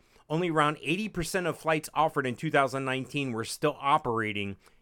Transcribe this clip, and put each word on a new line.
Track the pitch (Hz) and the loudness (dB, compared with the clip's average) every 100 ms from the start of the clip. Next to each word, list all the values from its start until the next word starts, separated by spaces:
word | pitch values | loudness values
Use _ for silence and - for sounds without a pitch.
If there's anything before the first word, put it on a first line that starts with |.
| _ _ - | _ _ -4
Only | 156 180 | 0 2
around | 156 147 151 | 4 2 2
eighty | 135 180 214 | -2 -2 -2
percent | 180 160 190 175 | -4 -2 -2 -2
of | 156 | -2
flights | 156 156 - | 0 0 0
offered | 147 156 147 | 0 0 2
in | 127 117 | -2 -2
two | 160 | 0
thousand | 143 135 135 | 2 2 0
nineteen | 135 131 123 147 131 | -2 -2 -4 -4 -2
were | 113 | -2
still | 110 - 151 139 | -4 -2 -2 0
operating | 139 147 127 113 107 104 101 95 - _ | 2 2 4 0 0 -2 -6 -8 -16 _